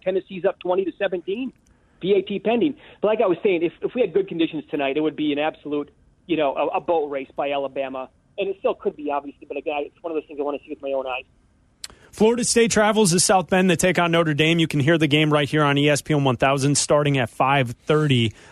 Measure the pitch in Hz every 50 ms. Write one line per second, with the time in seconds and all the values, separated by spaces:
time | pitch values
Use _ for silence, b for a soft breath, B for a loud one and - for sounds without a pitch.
0 | _ 185 190 185 - _ 196 180 156 190 175 - - 175 180 190 190 165 - _
1 | 202 190 185 180 - 180 196 240 269 247 - _ _ _ _ _ _ _ _ _
2 | 165 185 202 190 190 - 202 190 - 208 233 240 180 147 - B B B B B
3 | - 208 220 220 233 190 175 - - 208 185 160 170 151 - - - 185 - 247
4 | 240 175 156 196 190 - 175 165 160 156 165 151 - - 160 147 139 135 139 156
5 | 156 156 147 156 151 151 143 143 151 160 156 - - 147 147 147 143 - _ _
6 | _ _ _ _ _ - 170 156 151 135 - - 147 165 185 185 147 175 170 160
7 | 147 143 143 135 135 - _ - 147 143 143 143 139 135 135 139 135 131 131 131
8 | 131 - _ _ _ _ _ - 190 196 190 - - - - - - 202 165 -
9 | 147 143 143 139 139 143 - _ - - 143 143 135 160 151 147 147 - - _
10 | - 170 160 151 - - 151 139 143 143 143 131 - 151 147 - 139 139 135 135
11 | 131 131 123 131 - _ _ _ _ _ _ _ _ _ _ _ - b b b
12 | b b - - 208 220 240 233 226 - - 233 233 202 - 208 214 214 214 214
13 | 220 165 170 180 - - 202 185 165 - 190 185 190 185 170 - - 185 165 180
14 | 175 170 165 170 170 156 151 143 156 160 170 170 160 151 - 147 123 156 170 151
15 | 160 143 143 151 156 151 147 147 147 - 147 156 151 143 143 143 143 147 147 135
16 | - - 156 143 139 135 120 - 143 135 143 139 131 147 139 - - - 160 147
17 | 147 143 139 135 120 - - - 135 131 139 143 127 117 120 - _ - 151 156
18 | 151 147 131 120 113 107 B B B B